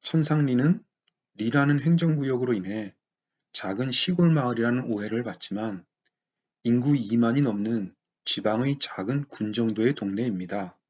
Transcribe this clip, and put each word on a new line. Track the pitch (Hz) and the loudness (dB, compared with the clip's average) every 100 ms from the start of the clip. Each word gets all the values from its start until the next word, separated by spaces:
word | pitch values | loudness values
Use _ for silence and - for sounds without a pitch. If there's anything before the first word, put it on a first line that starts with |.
천상리는 | - 160 147 151 143 123 143 196 _ _ _ _ _ - | 0 0 2 2 2 4 4 2 _ _ _ _ _ -6
리라는 | 110 139 139 147 | 0 2 4 2
행정구역으로 | 143 170 165 156 135 127 127 | 2 2 2 0 0 -2 0
인해 | 110 92 107 104 _ _ _ _ _ _ | -2 -2 -6 -8 _ _ _ _ _ _
작은 | - 92 98 131 | -8 -6 -4 -2
시골 | 123 - 175 170 | -2 0 4 4
마을이라는 | 160 123 120 117 123 123 | 4 2 0 0 0 -2
오해를 | 107 104 110 | -4 -2 -4
받지만 | 117 87 - 98 110 95 85 _ _ _ _ _ _ _ | -4 -8 -8 -6 -6 -8 -14 _ _ _ _ _ _ _
인구 | 120 123 131 | 0 2 4
이만이 | 143 104 117 117 131 | 2 2 2 4 4
넘는 | 139 101 107 117 92 _ _ _ - | 2 0 -2 -2 -4 _ _ _ -6
지방의 | - 110 110 131 139 | -2 0 0 0 -2
작은 | - - 98 139 139 | -6 -6 -4 -4 -4
군 | - 110 | -6 -4
정도의 | 107 113 104 113 | 0 -2 2 0
동네입니다. | 143 101 98 123 95 90 101 92 _ | 0 -4 -2 -2 -4 -6 -6 -8 _